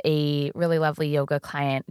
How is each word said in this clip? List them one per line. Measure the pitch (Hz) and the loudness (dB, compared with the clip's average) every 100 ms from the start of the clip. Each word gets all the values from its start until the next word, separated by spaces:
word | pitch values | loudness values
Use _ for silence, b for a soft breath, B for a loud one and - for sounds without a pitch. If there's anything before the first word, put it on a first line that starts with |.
| 156 | 2
a | 151 147 147 143 - | 2 2 0 -2 -2
really | 170 165 | 0 2
lovely | 156 151 151 | 0 0 0
yoga | 147 139 143 | 0 0 -2
client | - 147 139 135 - | -2 -4 -2 -2 -4